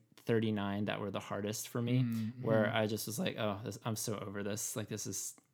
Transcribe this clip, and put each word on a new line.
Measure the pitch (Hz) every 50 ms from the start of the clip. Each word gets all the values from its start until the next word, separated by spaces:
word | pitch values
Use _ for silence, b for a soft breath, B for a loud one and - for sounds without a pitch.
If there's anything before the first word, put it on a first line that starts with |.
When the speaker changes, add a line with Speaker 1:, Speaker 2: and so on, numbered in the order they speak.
| - _ _ - -
Speaker 1:
thirty-nine | - 120 113 113 110 107 101 101 101 98 104 107
that | 101 104 107
were | 107 101
the | 95 104
hardest | - - 101 101 101 104 110 - -
for | - - 123
me, | 120 120 123 127 127
Speaker 2:
Mm, | 117 113 113 110 107 123 123
Speaker 1:
where | 127 113 110 110 107
Speaker 2:
mm. | 104 -
Speaker 1:
I | 110 107
just | 104 110 104 -
was | 113 107 165
like, | 185 - -
"Oh, | - 113 104 101 104 113
this, | 107 101 - -
I'm | 120 110
so | - - - 107 101 107
over | 104 98 101 101
this. | 101 104 113 - - -
Like, | 113 107
this | - 113 101 -
is, | 101 92 - - - - - _ _